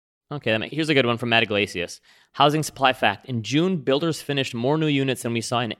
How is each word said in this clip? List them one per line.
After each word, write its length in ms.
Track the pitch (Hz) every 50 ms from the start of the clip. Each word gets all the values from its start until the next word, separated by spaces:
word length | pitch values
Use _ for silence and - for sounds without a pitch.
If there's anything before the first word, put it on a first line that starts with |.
| _ _ _ _ _ -
Okay, 200 | 147 139 - 117
that 80 | 110 107
ma-, 60 | - -
here's 200 | 135 156 160 151
a 40 | 151
good 120 | 135 120
one 100 | 120 117
from 140 | 113 123 117
Matt 120 | 113 113
Iglesias. 600 | 113 101 104 101 104 - - 90 85 - - - _ _ _ _ _ _
Housing 300 | - - 143 151 147 156
supply 300 | 143 - - - 135 131
fact. 320 | 127 - 120 107 98 - -
In 160 | - 123 117
June, 360 | 104 110 135 156 175 190 190 151
builders 420 | 120 127 135 143 170 165 147 -
finished 340 | - - 143 139 127 - -
more 220 | 117 123 139 156
new 100 | 160 160
units 360 | 151 143 135 135 131 120 -
than 100 | - 117
we 80 | 117 113
saw 200 | 110 - 123 120
in 140 | 123 107 -